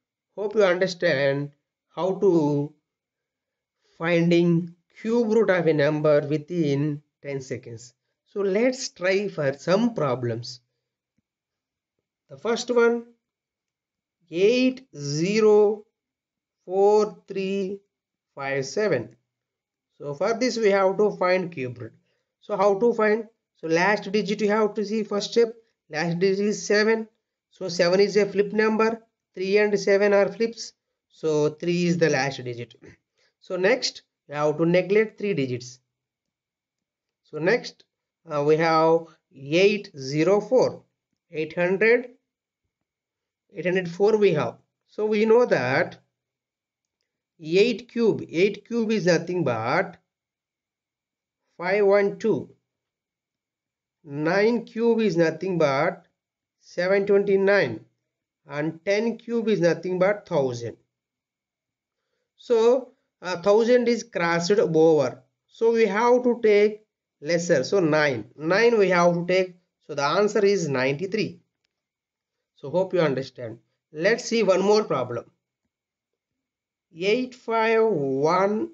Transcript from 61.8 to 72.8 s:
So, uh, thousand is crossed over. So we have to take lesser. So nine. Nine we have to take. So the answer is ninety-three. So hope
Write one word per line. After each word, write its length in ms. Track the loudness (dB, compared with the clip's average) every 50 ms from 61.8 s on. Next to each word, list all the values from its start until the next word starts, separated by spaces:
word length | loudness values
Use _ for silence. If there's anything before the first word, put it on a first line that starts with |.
| _ _ _ _ _ _ _ _ _ _ _
So, 560 | _ -4 0 0 2 4 4 2 2 0 -6 _ _ _ _ _ _
uh, 220 | -12 -10 -8 -2 0
thousand 460 | 2 2 4 4 4 4 4 2 2
is 160 | -2 -2 -4
crossed 480 | -8 -6 -4 -2 0 0 0 0 0 2
over. 720 | 2 2 2 4 4 4 6 4 4 2 0 -4 -10 _ _ _ _ _ _
So 240 | _ -2 0 0 2
we 140 | 2 2
have 360 | 0 0 2 2 4 2 2 2
to 160 | 0 0 2
take 420 | 2 4 4 4 4 2 0 -4 _ _ _ _ _ _ _ _
lesser. 440 | -6 -4 -2 -2 0 0 0 0 0
So 160 | 0 0 0
nine. 460 | 2 2 2 2 2 0 0 -4 -8 -12 _
Nine 420 | -8 -4 -2 0 2 4 4 4 4
we 120 | 4 2
have 240 | 4 4 4 4 2
to 120 | 0 0
take. 300 | 0 0 0 0 -2 -6 _ _ _ _ _ _
So 80 | -12 -6
the 80 | -4 -2
answer 420 | 0 2 2 0 0 2 2 2
is 240 | 2 2 2 0 -2
ninety-three. 720 | -2 -2 -2 -2 -2 -4 -6 -6 -4 -4 -4 -6 -8 -12 _ _ _ _ _ _ _ _ _ _ _ _ _ _ _ _ _ _ _ _ _ _ _
So 140 | _ -10 -4
hope 220 | -2 -2